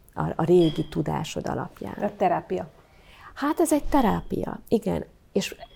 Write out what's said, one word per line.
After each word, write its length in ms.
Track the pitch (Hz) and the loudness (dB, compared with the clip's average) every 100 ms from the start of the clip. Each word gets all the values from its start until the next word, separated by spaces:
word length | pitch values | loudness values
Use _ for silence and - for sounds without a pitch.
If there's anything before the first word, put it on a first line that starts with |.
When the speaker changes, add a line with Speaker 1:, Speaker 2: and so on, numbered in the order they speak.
| _ | _
Speaker 1:
a, 180 | - 160 - | -6 -4 0
a 80 | |
régi 440 | 170 180 160 151 156 | 4 6 6 2 -4
tudásod 580 | 165 156 151 156 - - | -4 -2 -2 -4 -6 -6
alapján. 460 | - 185 - - - | -6 -8 -10 -12 -6
Speaker 2:
A 140 | 208 - | -6 0
terápia. 540 | 185 165 - 180 - - - - - - - | 0 0 -2 -6 -8 -14 -20 -20 -20 -20 -20
Speaker 1:
Hát 260 | - 285 330 | -6 -2 0
ez 120 | 320 | 2
egy 120 | 294 | 2
terápia, 760 | - 285 226 175 - 190 - - - | 2 4 4 2 -2 -6 -6 -8 0
igen. 360 | 220 185 170 - - _ | 0 0 -4 -6 -14 _
És, 240 | 202 - - - | -4 -4 -8 -18